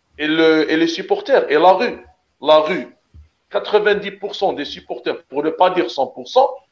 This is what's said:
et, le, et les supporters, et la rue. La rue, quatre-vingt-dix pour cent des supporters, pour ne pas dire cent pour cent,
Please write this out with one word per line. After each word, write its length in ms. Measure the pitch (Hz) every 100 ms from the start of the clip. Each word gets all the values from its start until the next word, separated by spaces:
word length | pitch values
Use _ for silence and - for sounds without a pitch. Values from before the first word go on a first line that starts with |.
| _ -
et, 80 | 151
le, 440 | 160 160 156 147
et 60 | 160
les 120 | 165
supporters, 640 | - 190 202 - 247 -
et 40 |
la 180 | 147 180
rue. 320 | 190 240 - - _ _ _
La 160 | 143 156
rue, 360 | 156 185 - _ _ - _ _ _
quatre-vingt-dix 600 | 202 - 208 208 202 196
pour 220 | - 202
cent 180 | - 190
des 140 | - -
supporters, 560 | 180 - - 165 120
pour 180 | - 135
ne 80 | 156
pas 200 | 160 180
dire 200 | 175 -
cent 180 | 143 127
pour 200 | - 123
cent, 220 | 254 269 - _